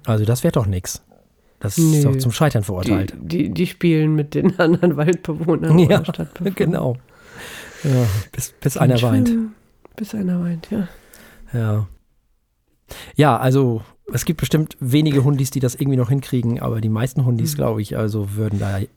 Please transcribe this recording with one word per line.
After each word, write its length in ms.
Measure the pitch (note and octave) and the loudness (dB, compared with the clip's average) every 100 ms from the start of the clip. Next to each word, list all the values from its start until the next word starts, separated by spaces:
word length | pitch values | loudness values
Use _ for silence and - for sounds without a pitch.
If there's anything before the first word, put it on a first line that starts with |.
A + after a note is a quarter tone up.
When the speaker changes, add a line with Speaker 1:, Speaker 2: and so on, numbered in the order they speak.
| - | -2
Speaker 1:
Also 200 | A2 G#2+ | 0 2
das 180 | B2 | 0
wär 80 | - | 0
doch 140 | D3 G2+ | 0 0
nix. 360 | F2+ - - _ _ _ _ _ _ | -2 -4 -12 _ _ _ _ _ _
Das 180 | G#2+ B2+ | -6 2
ist 80 | D#3+ | 2
Speaker 2:
Nö. 160 | D3+ C#3+ | 4 2
Speaker 1:
doch 60 | C3+ | 2
zum 140 | B2+ | 0
Scheitern 300 | - D3+ B2 | 0 0 0
verurteilt. 500 | G2+ F#2 F2 F#2+ G2 - | -2 -4 -2 0 -2 -8
Speaker 2:
Die, 220 | - F3 | -6 -2
die, 100 | - | -2
die 140 | - F3+ | -2 -4
spielen 480 | - F3 D#3 D#3 D3+ | 0 0 2 2 0
mit 180 | D3 | 0
den 260 | D3 - - | 0 0 2
<laughs> 0 | |
anderen 380 | E3 F3 F3+ D3 | 2 4 2 2
Waldbewohnern 840 | D3+ F3 - D#3 D#3 D#3 D#3+ D#3+ | 0 0 -2 -4 0 0 4 6
Speaker 1:
Ja, 220 | E3 D#3+ | 6 4
Speaker 2:
oder 40 | E3 | 0
Stadtbewohnern. 420 | - E3 - F3+ F#3+ | -6 -8 -6 -4 -2
Speaker 1:
genau. 420 | E3 F3+ C3 B2 - - - - - - - - | 0 0 -2 -4 -10 -20 -20 -20 -18 -18 -18 -8
Ja, 220 | C#3+ B2+ A#2 G2+ - | 0 2 2 0 -6
bis, 200 | - - - | -10 -10 -4
bis 160 | C#3+ - | -4 2
Speaker 2:
Und 60 | |
Speaker 1:
einer 200 | - A#2+ | 2 4
weint. 280 | A#2+ C4 A#3+ | 4 4 4
Speaker 2:
schwimmen, 260 | A3+ A3 G#3+ _ _ - - | 2 -2 -8 _ _ -18 -12
bis 180 | G#3+ G#3+ | -8 -4
einer 260 | F#3 F3 | -2 -2
weint, 280 | F3 E3 - | -2 -6 -6
ja. 160 | G#3+ F3 - _ - - - - | -6 -6 -10 _ -20 -20 -20 -8
Speaker 1:
Ja. 340 | A#2+ A2 G#2+ G2+ - _ _ _ _ _ _ _ _ - - - - | -4 -2 -2 -4 -10 _ _ _ _ _ _ _ _ -18 -18 -6 2
Ja, 220 | D3 A2+ | 2 4
also 440 | B2+ C3+ C3 A2+ - _ - | 2 2 2 -2 -6 _ -6
es 140 | A#2+ - | -6 -4
gibt 140 | D#3 | -4
bestimmt 360 | C3 D#3 D#3 - | -2 -2 -2 -6
wenige 440 | C3 D3 D#3 C#3 | -2 0 2 2
Hundis, 280 | C3 C#3 C3+ | 2 2 -2
die 80 | C3+ | -2
das 160 | C3 - | -2 -2
irgendwie 220 | C#3 C3 | 0 0
noch 120 | B2 | 2
hinkriegen, 500 | C#3 - B2+ A#2 A#2 | 0 -2 -2 -2 -2
aber 220 | B2 A2+ | -4 -2
die 80 | A2 | -2
meisten 360 | A2 B2+ - B2+ | -2 -2 0 0
Hundis, 280 | A#2 A2 | 0 -2
Speaker 2:
Mhm. 20 | D3 | -2
Speaker 1:
glaub 240 | C3 G#2+ | -2 -2
ich, 180 | G2+ - | -4 -4
also 380 | A2 G#2+ G2+ G2+ | -2 -2 -4 -4
würden 240 | G#2+ G2+ | -2 -2
da 200 | G2 G2 - | -2 -4 -6